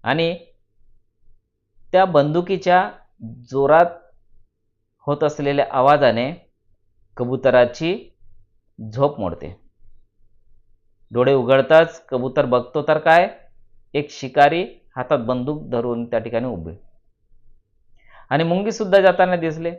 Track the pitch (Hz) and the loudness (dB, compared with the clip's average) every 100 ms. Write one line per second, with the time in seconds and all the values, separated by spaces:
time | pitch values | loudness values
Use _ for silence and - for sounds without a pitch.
0 | - 151 165 180 - _ _ _ _ _ | -4 -2 -2 -6 -16 _ _ _ _ _
1 | _ _ _ - _ _ _ _ - 185 | _ _ _ -20 _ _ _ _ -2 0
2 | 190 156 143 165 175 190 180 180 - - | 2 2 2 -2 -2 -4 2 2 0 -10
3 | _ _ 113 120 120 131 139 156 170 - | _ _ -20 -20 -8 -2 4 4 4 -2
4 | _ _ _ - _ _ _ _ _ _ | _ _ _ -20 _ _ _ _ _ _
5 | - 143 151 147 143 143 - 135 135 147 | -8 -4 -4 -4 -4 -2 -2 0 2 4
6 | 135 113 127 170 _ _ _ _ _ _ | 2 0 -6 -10 _ _ _ _ _ _
7 | _ - 123 131 - 214 202 - 165 214 | _ -8 -6 -2 2 4 2 0 -6 -6
8 | - _ - - _ _ _ - 110 113 | -10 _ -20 -20 _ _ _ -20 -14 -2
9 | 143 147 92 82 - 95 _ _ - - | -2 0 -8 -8 -14 -18 _ _ -20 -20
10 | _ _ _ _ _ - _ _ _ _ | _ _ _ _ _ -20 _ _ _ _
11 | _ 113 127 135 117 135 135 160 165 - | _ 0 2 2 2 2 6 4 4 -4
12 | _ 127 127 143 131 123 123 151 143 151 | _ -6 -2 -2 0 0 -2 -6 -2 0
13 | 160 165 196 - - - _ - _ 147 | 4 4 4 -6 -20 -20 _ -20 _ -8
14 | 147 - 131 143 143 165 208 - _ - | -8 -12 -6 2 4 2 -6 -12 _ -12
15 | 127 143 113 127 127 151 - 120 120 117 | -4 -2 -2 -4 -4 -8 -6 -4 -4 -6
16 | 120 117 113 113 127 101 80 87 - _ | -4 -6 -4 -6 -6 -8 -12 -16 -20 _
17 | _ _ _ - - - _ _ _ _ | _ _ _ -20 -20 -20 _ _ _ _
18 | _ - - 143 165 180 208 - 202 196 | _ -20 -4 -2 0 -2 -4 -6 2 4
19 | 185 180 180 180 165 156 165 | 4 4 0 0 -4 -6 -10